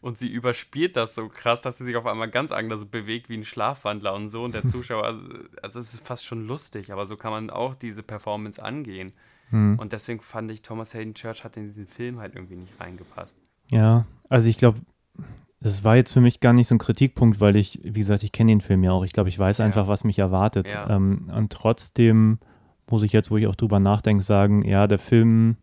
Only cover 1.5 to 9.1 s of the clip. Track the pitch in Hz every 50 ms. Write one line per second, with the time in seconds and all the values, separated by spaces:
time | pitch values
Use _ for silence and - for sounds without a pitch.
1.5 | 120 120 - 131 123 - 131 123 117 117 117 120 104 110 113 113 104 120 143 160
2.5 | - - 110 113 110 107 104 101 - 117 107 104 113 117 113 _ 117 110 107 -
3.5 | - - 104 117 139 135 _ 104 104 104 101 101 95 101 104 107 104 113 120 123
4.5 | 113 110 117 127 120 123 120 - 123 107 104 113 113 110 90 90 - - - -
5.5 | _ - - 104 104 120 120 110 - 113 - - 127 120 - - 120 113 110 107
6.5 | 127 156 - - _ 104 95 - 101 95 101 95 107 - - 113 107 107 110 107
7.5 | - - 120 131 131 131 - 117 104 107 107 - 110 104 - 107 104 104 107 107
8.5 | 104 - 107 104 123 147 147 117 95 95 95 95